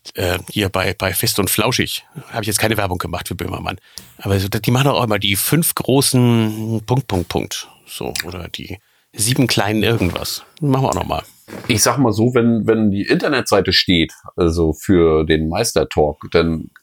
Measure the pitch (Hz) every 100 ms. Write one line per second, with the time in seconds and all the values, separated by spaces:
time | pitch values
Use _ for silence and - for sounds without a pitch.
0 | - - 92 90 - 107 95 95 95 -
1 | 95 90 110 - 95 - 110 123 78 -
2 | - 151 - 120 104 104 110 107 98 90
3 | 82 85 - 90 87 92 90 98 _ -
4 | - - 104 98 101 110 127 123 139 104
5 | 120 104 104 98 - 151 170 - - 135
6 | 135 131 120 113 110 107 110 110 107 127
7 | - 95 87 - - - - - - -
8 | 62 - 87 90 - - - 92 _ _
9 | _ - 107 135 120 - 101 110 101 110
10 | 92 - - - - - 147 131 131 -
11 | - 78 - _ - - - 113 127 131
12 | 123 101 120 123 117 117 110 113 107 98
13 | - 170 180 131 - 104 95 90 - 87
14 | 78 - - - 85 82 80 76 - 90
15 | 82 78 78 80 80 90 123 - 69 -
16 | 76 76 78 85 82 80 - -